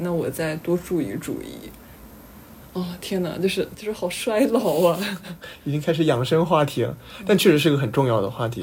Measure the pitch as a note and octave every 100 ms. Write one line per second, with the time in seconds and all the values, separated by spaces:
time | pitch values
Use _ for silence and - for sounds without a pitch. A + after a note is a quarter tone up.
0 | F3+ E3+ C3 - D#3+ D#3+ - F3 - F3
1 | A2+ G2+ - - - - - - - -
2 | - - - - - - - F#3 F3+ F3
3 | - F#3+ F3 - F#3 F#3 - - G#3+ A3
4 | F3+ - - G#3+ C4 A#3 G#3+ D3+ F3 E3
5 | G3+ G3 - E3+ - - - D3 D3 D#3+
6 | D#3 B2 B2+ D#3+ E3 D#3 C#3+ - A2+ -
7 | - - G#3 G3+ - D3+ D#3 C#3 B2+ C#3
8 | C3 A2+ G2 - A2+ A#2